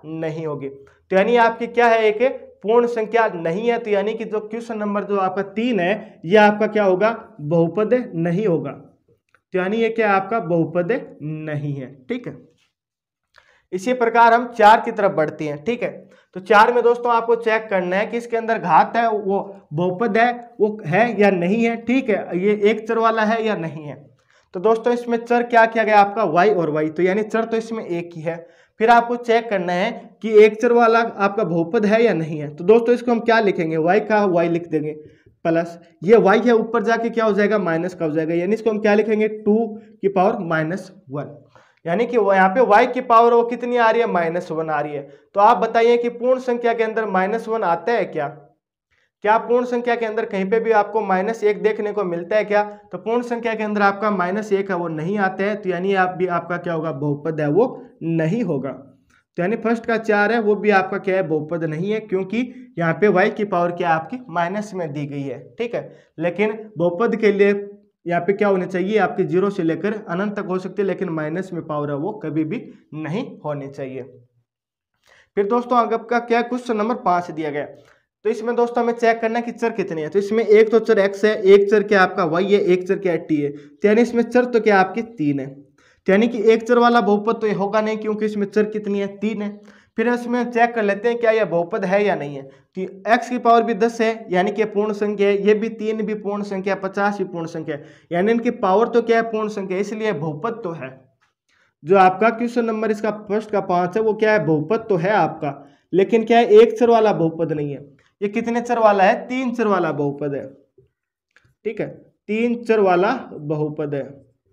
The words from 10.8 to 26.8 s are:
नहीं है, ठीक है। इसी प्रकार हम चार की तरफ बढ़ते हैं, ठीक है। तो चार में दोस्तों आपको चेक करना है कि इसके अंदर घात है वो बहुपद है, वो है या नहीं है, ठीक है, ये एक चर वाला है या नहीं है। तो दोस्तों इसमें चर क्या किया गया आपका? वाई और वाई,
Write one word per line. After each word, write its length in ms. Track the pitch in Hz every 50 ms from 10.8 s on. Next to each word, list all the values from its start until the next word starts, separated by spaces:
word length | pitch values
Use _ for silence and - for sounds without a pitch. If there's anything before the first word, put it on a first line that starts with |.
| 175 175 240 269 - - - - -
नहीं 500 | 151 156 156 156 156 151 147 151 147 139
है, 220 | 139 131 117 135 - -
ठीक 220 | - 233 254 247
है। 180 | 156 127 - - _ _ _ _ _ _ _ _ _ _ _ _ _ _ _ _ _ _ _ _ _ _ _ _ - -
इसी 200 | 185 190 247 254
प्रकार 380 | 254 233 226 226 233 233 233 233
हम 140 | 240 247 247
चार 320 | - - 214 208 220 233
की 100 | 233 233 220
तरफ 200 | 196 202 190 -
बढ़ते 320 | 160 156 151 - - 160
हैं, 180 | 147 143 147 147
ठीक 180 | 233 240 240 196
है। 60 | 156 - - - _ _ _ _ _ -
तो 40 | 185 190
चार 300 | - 220 202 220 240 240
में 100 | 240 220
दोस्तों 300 | 233 240 240 240 240 240
आपको 220 | 233 226 233 233
चेक 300 | 226 - 220 214 220 220 220
करना 280 | 202 185 180 180 180
है 100 | 196 220
कि 100 | 214 202
इसके 200 | 240 233 - -
अंदर 220 | 226 226 220 226 214
घात 380 | 156 180 160 170 214 208 -
है 120 | 226 233 226
वो 300 | 214 208 208 190 196 196 175 - - - _ - 151
बहुपद 460 | 151 175 180 180 180 233 233 190 226
है, 120 | 233 247 240 240 - - - -
वो 180 | 196 214 214 214 -
है 340 | 156 165 196 233 240 214 190
या 100 | 202 202 196
नहीं 300 | 175 170 175 208 233 233
है, 140 | 233 233 226
ठीक 320 | 233 - 240 269 - -
है, 280 | 202 175 - - - 175
ये 160 | 185 208 214 208 202
एक 220 | 208 233 226 220 220
चर 100 | 226 226
वाला 240 | 226 226 220 226 214
है 200 | 208 226 226 220
या 120 | 220 208
नहीं 280 | 175 165 160 139 160 151
है। 100 | 147 131 - - - _ _ _ _ _ _ _ _ -
तो 60 | 190
दोस्तों 320 | 175 220 226 220 226 247 247
इसमें 240 | 240 240 240 233 233
चर 240 | 233 233 240 240 240
क्या 200 | 240 240 226 226
किया 180 | 226 226 233 220
गया 140 | 202 214 208
आपका? 260 | 196 196 208 - 214
वाई 260 | 175 151 175 180 214
और 200 | 208 185 165 156
वाई, 180 | 147 156